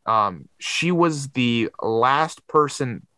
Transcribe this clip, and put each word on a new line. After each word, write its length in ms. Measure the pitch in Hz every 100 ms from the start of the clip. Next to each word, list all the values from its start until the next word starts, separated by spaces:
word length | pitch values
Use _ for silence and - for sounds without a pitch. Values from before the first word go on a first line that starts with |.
| -
um, 440 | 110 104 85 - -
she 320 | - - 165
was 380 | 170 170 147 139
the 400 | 131 120 117 110 -
last 640 | 110 113 127 139 156 - _
person 580 | 156 143 - 131 107 -